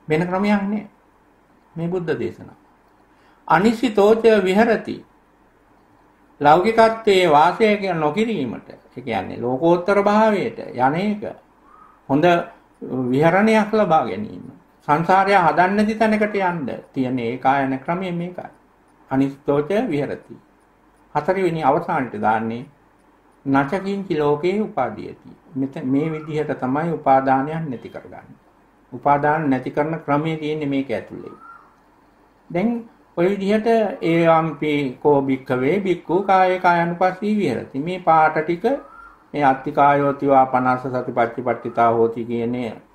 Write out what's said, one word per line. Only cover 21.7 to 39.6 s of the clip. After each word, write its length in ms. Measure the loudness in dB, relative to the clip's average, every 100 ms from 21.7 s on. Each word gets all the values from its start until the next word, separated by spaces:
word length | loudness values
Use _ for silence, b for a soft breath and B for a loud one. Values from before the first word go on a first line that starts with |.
| 0 0 -4 -4 -4
දාන්නේ 420 | -2 0 -2 -8 -12 _ _ _ _ _ _ _
නචකින්චි 760 | -2 0 0 -4 -4 -6 -4 -2
ලෝකේ 420 | 0 0 -2 -2
උපාදීයති. 720 | -4 -4 -6 -6 -14 -16 -20 -20 _ -8
මෙත-, 280 | -6 -6
මේ 280 | -4 -2 -2
විදිහට 480 | -6 -8 -6 -4 -4
තමයි 320 | -4 -2 -2
උපාදානයක් 760 | -2 2 2 4 0 0 -6 -8
නැති 200 | -10 -12
කරගන්නේ. 520 | -16 -16 -20 -20 -20 _ _ _ _ _
උපාදාන 580 | -4 0 2 2 0 0
නැති 200 | -2 -2
කරන 240 | -4 -4 -4
ක්‍රමය 380 | -2 -2 -2 -4
තියෙන්නේ 320 | -6 -6 -4
මේක 220 | -4 -4
ඇතුලේ. 460 | -6 -8 -14 -16 -20 -20 -20 -20 _ _ _ _ _ _ _ -8
දැන් 180 | -2 -2 -2 -8 _ _ -2
ඔය 100 | 0
විදිහට 400 | 0 0 0 2 0 0 -2
"ඒවම්පි 960 | 0 2 4 4 2 -2 -2 -2 -2 -2
කෝ 180 | 2 4
භික්ඛවේ 580 | 2 -2 -2 -2 0 0
භික්ඛු 420 | 0 -4 -2 -2
කායේ 360 | 2 4 4 2
කායානුපස්සී 800 | 2 2 0 0 -2 -2 -2 -2
විහෙරති." 420 | -2 -4 -6 -8
මේ 200 | -6 -4
පාඨ 400 | 2 4 4 2
ටික 260 | -2 -2 -2 -4 -6 -20 -20 -20 _
මේ 120 | 0
අත්තිකායෝතිවා 1000 | 2 2